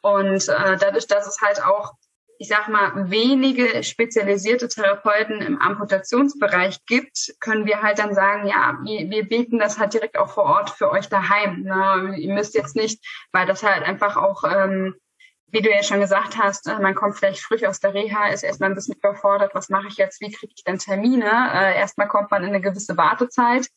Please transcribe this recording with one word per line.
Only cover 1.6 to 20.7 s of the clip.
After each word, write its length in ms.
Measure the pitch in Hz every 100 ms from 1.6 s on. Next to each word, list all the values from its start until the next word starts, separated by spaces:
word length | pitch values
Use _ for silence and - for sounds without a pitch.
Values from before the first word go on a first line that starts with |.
auch, 280 | 185 208 - - _ _ _ _
ich 100 | -
sag 200 | 208 214
mal, 400 | 214 196 190 185
wenige 720 | 214 240 269 269 254 247 240
spezialisierte 840 | - - 233 226 202 202 202 240 240
Therapeuten 720 | - 202 202 214 208 214 214
im 180 | - 143
Amputationsbereich 1200 | - 208 202 190 - 240 285 285 202 180 190 - -
gibt, 480 | 247 247 - - -
können 260 | 226 214 208
wir 160 | 208
halt 160 | 214 208
dann 160 | 208
sagen, 320 | 196 196 208 202
ja, 300 | 202 - -
wir, 260 | 208 214 185
wir 200 | 214 214
bieten 300 | 233 240 233
das 200 | 208 208
halt 160 | 208
direkt 240 | 220 - -
auch 120 | -
vor 140 | -
Ort 260 | 196 196 202
für 200 | - 196
euch 180 | 196 196
daheim, 540 | 196 170 202 208 180
ne? 540 | 190 190 190 190 190 190
Ihr 160 | 190
müsst 200 | 202 208
jetzt 220 | 220 - -
nicht, 260 | 220 220 - - -
weil 140 | 185 185
das 160 | 190
halt 220 | 214 185
einfach 320 | 170 196 202 202
auch, 260 | 196 196
ähm, 520 | 175 190 196 190 190 - _ _ - _ _
wie 140 | 214
du 80 | 214
ja 120 | 202
schon 180 | 202 202
gesagt 360 | 196 196 202 226
hast, 300 | 202 196 -
äh, 100 | 214
man 160 | 196
kommt 220 | 196 208 208
vielleicht 240 | 196 190
frisch 240 | - 226
aus 160 | 196 190
der 140 | 196
Reha, 340 | 196 208 208 208
ist 140 | 196
erstmal 260 | - - 196
ein 60 |
bisschen 220 | 196 - -
überfordert, 580 | 202 202 202 202 196
was 160 | 190 -
mache 160 | 196 202
ich 80 | 208
jetzt, 240 | 190 -
wie 100 | 208
kriege 220 | 208 -
ich 100 | -
denn 140 | -